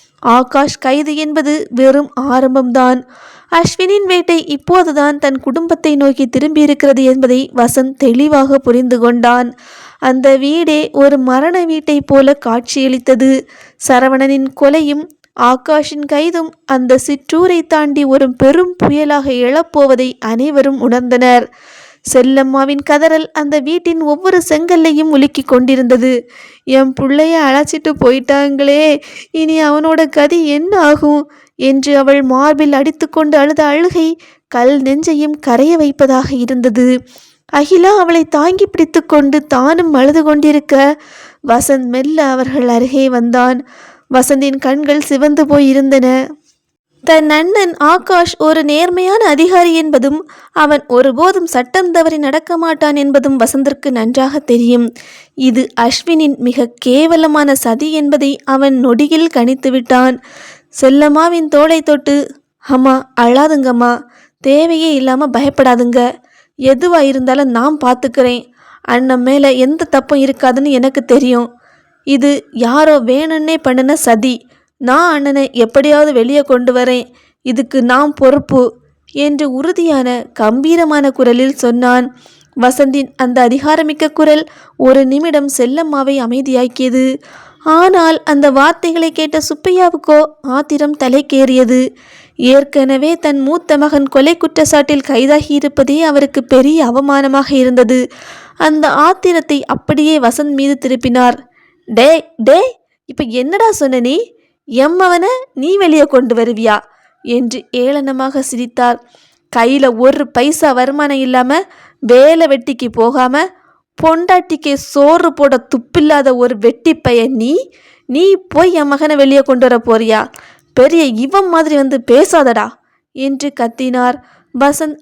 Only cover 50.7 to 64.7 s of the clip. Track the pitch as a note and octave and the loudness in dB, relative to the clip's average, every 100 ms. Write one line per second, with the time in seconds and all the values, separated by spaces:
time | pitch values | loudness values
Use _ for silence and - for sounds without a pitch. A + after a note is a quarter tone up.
50.7 | D4 C#4+ B3 C4 B3 F4+ F#4 E4+ B3 B3+ | 0 0 2 2 2 0 0 -2 -4 -2
51.7 | F#4+ F4+ E4+ D#4+ D#4 C#4+ D4+ E4 E4+ E4 | -2 0 0 0 -2 -2 -4 -4 -4 -4
52.7 | D#4 D4+ C#4+ C#4 C#4 C4+ C4+ A3+ C4+ C#4 | -2 -2 0 0 0 0 0 0 0 -2
53.7 | C4+ C#4+ B3 A3 C4 C4 C#4+ C#4+ A#3+ A#3 | -4 -4 -4 -2 -2 -2 -2 0 0 2
54.7 | A#3+ A#3 - - - _ - C4 A#3+ - | 2 0 -6 -20 -20 _ -4 0 0 -2
55.7 | - A#3 C4+ - D#4+ D4+ - B3 B3+ A#3 | -2 -2 -2 -2 0 0 -2 -4 -2 -4
56.7 | - B3+ C4 D#4+ E4 D#4+ D4+ C#4+ C4+ A#3 | -4 0 2 2 2 2 0 0 0 -2
57.7 | A3+ D#4 D#4 D4 C#4+ C#4 C#4 - C4+ C#4 | -2 -2 -2 0 0 -2 -4 -4 0 0
58.7 | C4 B3 A3+ D4 D#4+ E4 - A#3+ C4 C4+ | 0 0 0 0 0 0 0 -2 -2 -2
59.7 | C4 A#3 B3+ B3+ B3 - - - - _ | -2 0 2 2 -2 -10 -20 -20 -20 _
60.7 | - C4 C#4 D4+ D4 E4+ E4+ D4+ D4 D#4 | -2 2 4 2 2 0 0 0 2 2
61.7 | D#4+ D#4 D4 C#4+ C#4+ C#4 - _ _ - | 2 0 0 0 -2 -4 -12 _ _ -4
62.7 | B3+ C4 C4 C4 - A#3 C4 D4+ D4+ B3+ | 0 2 0 -2 -2 2 2 2 0 0
63.7 | A#3+ A#3+ A#3+ - _ _ _ C4+ D4 E4 | 0 0 -2 -8 _ _ _ 0 2 2